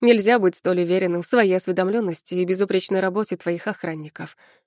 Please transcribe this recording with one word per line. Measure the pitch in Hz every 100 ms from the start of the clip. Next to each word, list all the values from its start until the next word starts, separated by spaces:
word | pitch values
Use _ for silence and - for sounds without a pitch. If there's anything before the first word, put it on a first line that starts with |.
"Нельзя | 240 226 202 240
быть | 185 -
столь | 185 180
уверенным | 175 185 180 170
в | 170
своей | 240 202 185
осведомлённости | - 180 185 226 196 160 -
и | 180
безупречной | 180 185 196 190 - 190
работе | 190 196 214 175
твоих | 175 170 214
охранников. | 196 170 156 151 - 160 - _ _